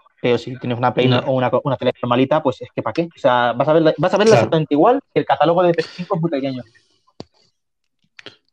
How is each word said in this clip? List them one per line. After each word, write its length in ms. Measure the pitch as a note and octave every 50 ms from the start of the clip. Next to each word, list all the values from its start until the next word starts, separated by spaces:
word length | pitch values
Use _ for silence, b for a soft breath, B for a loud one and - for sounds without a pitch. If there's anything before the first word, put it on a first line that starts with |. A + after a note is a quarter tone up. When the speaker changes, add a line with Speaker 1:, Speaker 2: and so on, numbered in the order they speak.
| _ _ _ _
Speaker 1:
Pero 180 | - B2+ A#2+ A#2
si 180 | - B2+ C3
tienes 220 | B2 - B2 A#2+ A#2
una 160 | B2 B2 A#2
Play 140 | - B2+ B2+
Speaker 2:
No. 100 | B2+ B2
Speaker 1:
o 140 | B2 C#3+ C3
una, 180 | B2+ B2+ A#2+ B2+ B2 -
una 120 | C#3+ B2+
tele 160 | - - B2+ - -
normalita, 400 | - A#2+ B2 B2 C3 C3 D3+ D#3
pues 220 | - C3+ B2 - B2
es 60 | - _
que 80 | -
¿pa' 120 | A#2 A2+ G#2+
qué? 160 | - F3 E3+ -
O 40 | -
sea, 360 | - C3+ B2 B2 A#2+ A#2+ A#2
vas 120 | A#2+ C3+
a 60 | D3+ D#3
verla, 200 | E3 D#3+ D#3 - -
vas 160 | D#3 F#3 G#3
a 20 | F#3+
verla 120 | G#3+ A3+
Speaker 2:
Claro. 120 | G#3+ A#2 A2
Speaker 1:
exactamente 320 | A2 D#3+ D#3+ D#3 - D3
igual, 260 | C#3+ E3+ A3+ B3+ C#4 - _ -
que 60 | D3
el 80 | C#3+
catálogo 380 | - - - D3 D#3+ E3+ F3+ F3+
de 100 | F3 F3
P 80 | E3 D#3
S 80 | - -
cinco 180 | - F3 - G3
es 60 | E3
muy 100 | E3 E3
pequeño. 320 | D#3 C3+ C3 C3+ C3 B2 A#2+ _ _ _ _ _ _ _ _ _ _ - - _ _ _ _ _ _ _ _ _ _ _ _ _ _ _ _ _ _ - - - - _ _ _